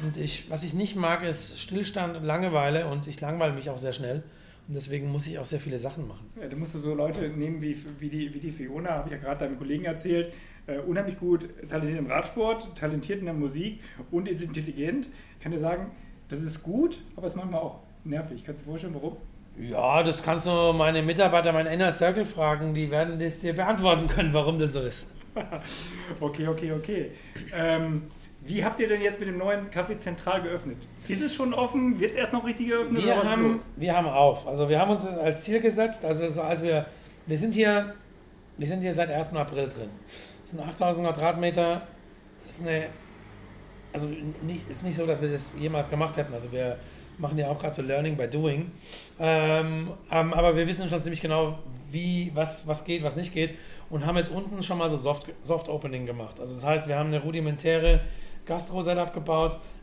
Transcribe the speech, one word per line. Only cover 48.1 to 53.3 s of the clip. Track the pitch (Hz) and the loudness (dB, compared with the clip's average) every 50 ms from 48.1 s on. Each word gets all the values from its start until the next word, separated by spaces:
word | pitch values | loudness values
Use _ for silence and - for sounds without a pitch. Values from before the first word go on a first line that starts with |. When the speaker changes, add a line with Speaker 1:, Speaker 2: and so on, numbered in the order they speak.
| 151 | 0
Speaker 1:
by | 139 123 | -2 -2
Doing. | 113 127 151 156 151 139 143 170 180 - - - - - - - - - - | -2 0 2 2 2 2 0 -2 -6 -8 -16 -16 -16 -16 -16 -16 -14 -6 0
Ähm, | 165 160 160 156 156 156 156 156 160 160 160 156 160 170 - - - - | 2 4 4 6 6 4 4 4 2 0 -2 -4 -4 -6 -8 -10 -4 0
ähm, | 160 165 160 165 170 | 2 2 4 4 4
aber | 165 170 175 160 | 6 6 6 6
wir | 160 170 | 6 2
wissen | 165 185 180 190 165 | 0 0 -2 -2 -2
schon | 175 165 | -2 -2
ziemlich | 147 165 170 160 | -2 -2 -4 -2
genau, | - 160 156 160 160 151 156 - - 135 127 127 135 143 | -2 0 2 2 2 2 0 -4 -8 -10 -12 -12 -10 -6
wie, | 143 165 175 180 180 175 175 170 147 | -4 -2 0 0 0 0 0 0 0
was, | 151 160 156 156 - 160 | 0 0 0 -2 -6 -4
was | 156 151 151 - | -4 -4 -2 -2
geht, | 170 170 170 151 | -2 -2 0 0
was | 147 127 | -2 -2
nicht | 160 180 175 | -4 -4 -4